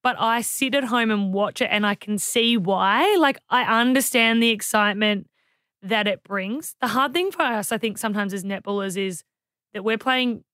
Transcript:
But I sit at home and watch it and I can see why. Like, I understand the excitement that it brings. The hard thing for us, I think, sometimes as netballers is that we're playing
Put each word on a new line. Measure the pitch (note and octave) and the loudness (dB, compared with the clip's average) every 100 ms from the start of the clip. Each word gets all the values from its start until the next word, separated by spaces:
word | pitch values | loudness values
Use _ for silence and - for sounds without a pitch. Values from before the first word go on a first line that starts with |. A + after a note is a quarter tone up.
But | B3+ - | 0 0
I | A3+ A#3 | 0 0
sit | G#3+ - C4 C#4 | -2 -2 0 0
at | B3+ | 0
home | A#3+ A3+ | 0 2
and | G#3+ G3 | 0 0
watch | G3 G#3 - | 0 -2 -2
it | B3 | -2
and | G#3 G#3 | 0 0
I | G3+ | -2
can | - G#3 | -4 -4
see | - A#3+ A#3 A#3 | -2 0 2 2
why. | F3+ F#3 F#3+ A3 F#4 G4+ | 0 2 2 4 4 4
Like, | D4 C4+ _ | 2 0 _
I | B3 A#3+ A3+ | 0 2 2
understand | A#3+ C4 - A#3+ A3+ A3+ | 4 2 2 2 4 4
the | A#3 | 2
excitement | A3 - G#3+ G#3 G3+ G#3+ G3+ - _ _ _ _ _ | 0 0 2 2 2 0 -2 -6 _ _ _ _ _
that | F#3+ G#3+ G#3 | -2 0 0
it | F#3 | -4
brings. | - G3 F#3+ C4 - - | -6 -6 -4 -8 -10 -6
The | A#3+ | -2
hard | A#3 C4+ | 0 0
thing | D4+ F#4+ | 0 -2
for | - | 0
us, | C#4+ A3 G3+ | 0 0 -2
I | A3 | -2
think, | A3 G3+ | -2 -4
sometimes | A3+ G#3 G3+ | -4 -2 -2
as | G3 | -4
netballers | F#3+ G3 G3+ G3+ G3 F#3 | -6 -8 -4 -4 -2 -4
is | F#3+ F3 _ _ _ _ _ | -4 -6 _ _ _ _ _
that | G#3 | -6
we're | G3+ A3 | -2 -2
playing | C4 B3+ B3 A3+ _ | 0 0 0 -4 _